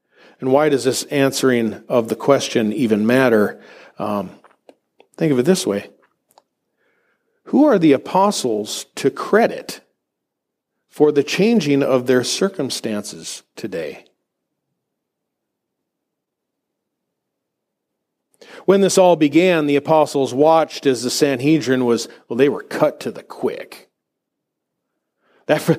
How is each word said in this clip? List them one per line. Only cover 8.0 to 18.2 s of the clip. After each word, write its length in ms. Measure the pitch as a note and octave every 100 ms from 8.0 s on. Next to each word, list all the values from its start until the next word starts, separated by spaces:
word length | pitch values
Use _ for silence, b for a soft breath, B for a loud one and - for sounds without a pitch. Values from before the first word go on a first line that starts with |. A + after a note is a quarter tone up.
| - F#3 G3+ G3+ B2+ G#2+ G#2+ - - -
to 140 | C#3
credit 720 | - - G#3 A#3 - - - _ _ _ _ _ _ _ _ _ _ _
for 240 | - D3+
the 120 | C#3+
changing 600 | C#3 - G#3+ A#3 D3 C#3
of 220 | C3+ C3 B2
their 180 | B2+
circumstances 1200 | A#2+ - F#3+ F#3+ C3 - A#2 G#2 G2+ E2 E2 - - -
today? 480 | A2 F2+ D2+ - _ _ _ _ _ _ _ _ _ _ _ _ _ _ _ _ _ _ _ _ _ _ _ _ _ _ _ _ _ _ _ _ _ _ _ _ _ _ - - _ _